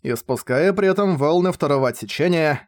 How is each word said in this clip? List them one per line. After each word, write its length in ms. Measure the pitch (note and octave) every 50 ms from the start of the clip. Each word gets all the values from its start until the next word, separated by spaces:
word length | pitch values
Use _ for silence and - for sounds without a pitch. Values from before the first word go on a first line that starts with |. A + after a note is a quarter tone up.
испуская 720 | - C3+ A#2+ - - - C3 A#2 - - B2+ C3+ D#3+ G3 G3+
при 140 | G3 G3 F#3+
этом 300 | F#3 F#3+ G3+ F#3+ F3+ C3+
волны 340 | C#3 D3 E3 F3+ F3+ F#3
второго 360 | F3 - - C#3+ C#3+ C3+ C3+ B2
отсечения, 800 | A2 - - G2+ - - D3 F3+ F3+ E3 D#3+ D3+ C#3+ - -